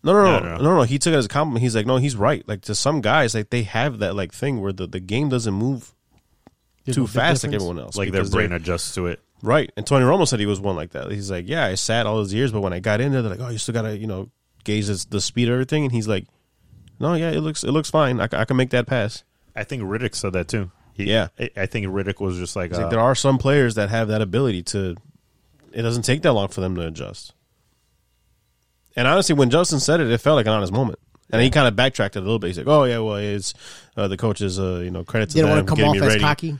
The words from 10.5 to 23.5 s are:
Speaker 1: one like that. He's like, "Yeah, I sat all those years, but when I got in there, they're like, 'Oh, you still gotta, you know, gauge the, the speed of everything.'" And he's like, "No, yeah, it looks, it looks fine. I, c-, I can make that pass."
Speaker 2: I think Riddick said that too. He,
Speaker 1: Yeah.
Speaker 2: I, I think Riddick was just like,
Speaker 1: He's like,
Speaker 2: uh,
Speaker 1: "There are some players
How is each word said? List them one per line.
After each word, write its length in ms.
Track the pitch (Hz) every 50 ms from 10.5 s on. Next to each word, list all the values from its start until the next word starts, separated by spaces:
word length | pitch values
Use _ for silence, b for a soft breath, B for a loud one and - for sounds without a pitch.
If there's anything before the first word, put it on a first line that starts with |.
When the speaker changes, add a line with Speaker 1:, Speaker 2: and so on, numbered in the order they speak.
| 104 95
Speaker 1:
one 160 | 98 101 95
like 160 | 80 76 87
that. 180 | _ - - -
He's 200 | 98 101 98 98
like, 160 | 98 87 87 95
"Yeah, 160 | 143 165 143
I 80 | 101 92
sat 320 | 95 - - 113 117 117
all 120 | 110 107 110
those 140 | 104 95
years, 200 | 98 110 135 131
but 100 | 107 107
when 120 | 98 95 87
I 60 | 90
got 220 | 92 110 104 107
in 100 | 127 143
there, 120 | 139 131 117
they're 80 | 107
like, 80 | 92 -
'Oh, 80 | 123 123
you 80 | 117 107
still 160 | - - 113
gotta, 240 | 117 107 110 107 101
you 80 | 107
know, 240 | 110 101 92 95 - _ _ _ _ _ _ _
gauge 200 | - 104 107 104
the, 180 | 101 104 90 - -
the 100 | - 101
speed 280 | - - - 120 120 117
of 60 | 120
everything.'" 300 | 127 131 127 - 151 147
And 80 | 135
he's 160 | 123 117 107 110
like, 200 | 107 95 98 _ _ _ _ _ _ _ _ _ - - - - _ _
"No, 160 | - 151 175
yeah, 160 | 160 165 170
it 80 | 156 156
looks, 220 | 156 156 151 - -
it 80 | -
looks 180 | 135 156 147 -
fine. 300 | - 156 151 131 127 117
I, 80 | - 117
c-, 100 | - -
I 80 | 113
can 100 | - 135
make 140 | 127 131 123
that 160 | - 123 117
pass." 380 | - 139 123 104 104 - - _ _ _ _ _ _ _ 107
Speaker 2:
I 60 | 104
think 200 | - 143 127 107
Riddick 300 | 95 101 113 123 127 -
said 180 | - - 101 90
that 160 | 92 87 -
too. 200 | - 110 98 90 _ _ _ _ _
He, 160 | - 98 104
Speaker 1:
Yeah. 200 | 107 113 95 95 _ -
Speaker 2:
I, 100 | - - _
I 100 | 101 95
think 200 | 95 - 117 101 95
Riddick 320 | 95 98 95 98 95 -
was 180 | 101 95 90 90
just 200 | 90 87 - 101
like, 140 | 90 85
Speaker 1:
He's 60 | 87 87
like, 100 | 85 85
Speaker 2:
uh, 20 |
Speaker 1:
"There 100 | 117 113
are 160 | 113 127 135
some 220 | - - 139 135 127
players 380 | - 135